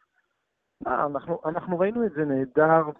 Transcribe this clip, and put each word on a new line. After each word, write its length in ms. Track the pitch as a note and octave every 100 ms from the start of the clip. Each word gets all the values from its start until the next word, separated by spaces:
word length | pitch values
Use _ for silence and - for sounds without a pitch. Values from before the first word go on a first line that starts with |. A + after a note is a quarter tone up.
| _ _ _ _ _ _ _ _ -
אה, 180 | B2+ D3
אנחנו, 340 | C#3+ D3 E3+ D#3
אנחנו 340 | E3 - F3
ראינו 260 | F#3+ A#3+ A3+
את 60 |
זה 100 | D3+ D3+
נהדר 580 | C3+ C3 C3+ D#3 D#3+ D3+ D3+